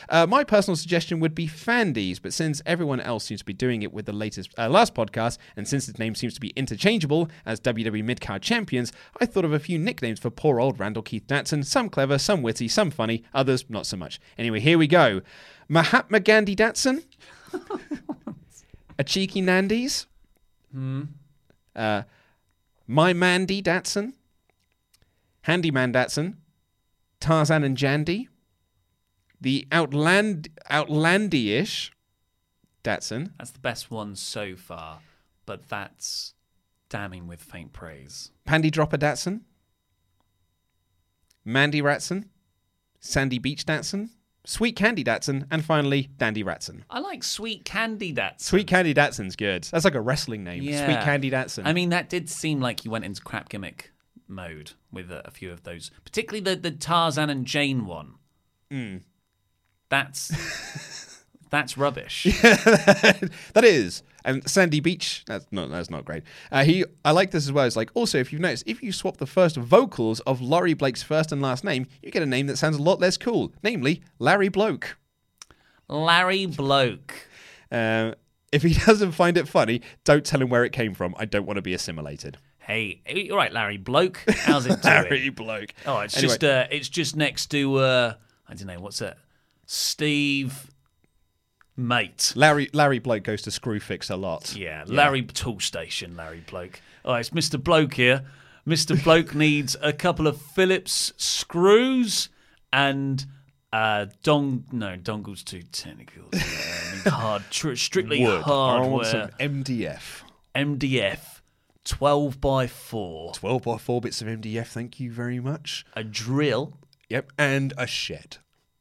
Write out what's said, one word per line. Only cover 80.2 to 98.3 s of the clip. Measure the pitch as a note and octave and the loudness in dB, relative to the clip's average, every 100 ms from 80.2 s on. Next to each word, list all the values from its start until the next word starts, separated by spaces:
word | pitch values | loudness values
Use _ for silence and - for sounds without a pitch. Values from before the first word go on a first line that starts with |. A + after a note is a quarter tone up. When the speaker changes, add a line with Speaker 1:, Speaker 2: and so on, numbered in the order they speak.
| D3 | 4
Speaker 1:
tell | C#3+ | 0
him | B2+ | 2
where | A#2+ A#2+ | 2 2
it | |
came | - A2 F2+ | 0 -4 -2
from. | F2+ - | -6 -4
I | A2 | -2
don't | G#2 G2+ | -2 -2
want | G2+ | -4
to | |
be | F#2+ G#2+ | -4 -4
assimilated." | - D#2+ D2 D2 D2 - _ _ | -4 -8 -10 -12 -14 -16 _ _
Speaker 2:
Hey, | - A2 G#2+ - - | -6 -4 -4 -8 -8
you | E3+ G3 | -6 -2
all | G3 | 0
right, | C3 | 0
Larry | A2+ G#2 G2+ | -2 -4 -6
Bloke? | F#2+ C#3+ F#3 F3+ - | -2 0 0 0 0
How's | - - C#3+ B2 | 0 2 2 2
it | |
Speaker 1:
<laughs> | - | 2
Speaker 2:
doing? | C#4 D3+ | 6 6
Speaker 1:
Larry | - C3+ C3+ | 4 0 -2
Bloke. | A#2+ A2 G#2+ G#2+ - C#3+ | -6 -8 -8 -10 -10 -4
Speaker 2:
Oh, | A#2 | -2
it's | G#2 D3+ | -2 0
Speaker 1:
Anyway. | D#3+ | 2
Speaker 2:
just, | A2+ | 4
uh, | D3+ C3 A#2+ | 4 4 2
it's | D3 C3 | -4 -4
just | E3+ D3 D3+ | -4 -2 0
next | C#3+ - - | -2 -2 -4
to, | D3 C3+ C3+ | 0 2 4
uh, | C3 B2+ A#2+ G#2+ _ _ _ | 4 4 2 -2 _ _ _
I | F2 | -14
don't | G2 | -12
know, | F2 | -12
what's | G2 - | -10 -8
it? | G2+ D#2+ _ _ _ _ - | -8 -10 _ _ _ _ -10
Steve | - - - D3+ D3 C#3+ C#3 C3+ - - _ _ _ _ _ _ _ _ _ _ - | -4 -4 0 0 2 2 0 -2 -8 -18 _ _ _ _ _ _ _ _ _ _ -8
Mate. | A#2+ B2 F#2 - - A#2 | -2 0 -2 -4 -4 4
Speaker 1:
Larry, | D3+ D3 C3+ | 6 6 2
Larry | D3+ C#3+ B2 | 2 2 2
Bloke | B2+ A2 | 0 -2
goes | G#2 G#2+ | -2 -6
to | G#2+ | -6
Screwfix | - B2 G#2 - F#2 - | -8 -4 -6 -4 -8 -6
a | F#2+ | -6
lot. | F#2+ D#2+ - G2+ | -4 -6 -8 -10
Speaker 2:
Yeah, | E2+ D#2 E2+ | -10 -10 -2
Speaker 1:
Yeah. | C3 | 2
Speaker 2:
Larry | C#3+ C3+ | 4 2
Tool | A#2 - B2+ G2 | -4 -6 -6 -4
Station, | - E2+ E2 - F2 F2 | -6 -6 -8 -10 -10 -14
Larry | D#2+ E2 D#2+ | -14 -16 -12
Bloke. | F#2 F2+ - - - | -12 -12 -16 -20 -12
Oh, | - A#2+ | -4 -2
it's | A#2 | -2
Mister | E3 D#3 C#3 | -2 -2 -2
Bloke | D3+ D#3+ C#3+ B2+ | 4 4 4 4
here. | B2 C3+ C3+ | 4 4 0